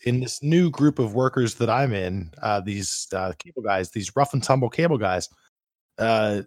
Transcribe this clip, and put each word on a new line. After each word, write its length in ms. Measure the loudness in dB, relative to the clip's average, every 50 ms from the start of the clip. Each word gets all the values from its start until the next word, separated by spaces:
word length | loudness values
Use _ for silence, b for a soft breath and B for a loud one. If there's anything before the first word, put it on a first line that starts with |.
| -2
in 140 | -2 0 0
this 220 | -2 -4 -8 -4 0
new 260 | 2 4 4 4 4
group 280 | 2 4 4 4 4 2
of 160 | 0 0 0
workers 400 | 0 0 2 2 2 0 0 0
that 140 | 0 0 2
I'm 220 | 2 2 2 0 0
in, 380 | -2 -2 -2 -4 -4 -6 -8 -10 -6 -2
uh, 180 | -2 0 0
these, 460 | -2 -4 -6 -6 -6 -6 -6 -8 -8 -6 -6
uh, 180 | -4 -4 -6 -6 -8
cable 240 | -14 -16 -14 -8 -4
guys, 300 | -2 0 0 -2 -4 -6
these 220 | -8 -8 -4 0
rough 160 | 0 0 0 0
and 80 | -2 0
tumble 260 | 2 2 2 2 0
cable 300 | 0 0 0 0 0 0
guys, 300 | 0 -2 -2 -2 -4 -6 _ _ _ _ _ _ _ _ _ _ _ _ _ -4
uh, 440 | 0 2 2 2 2 2 0 -2 -4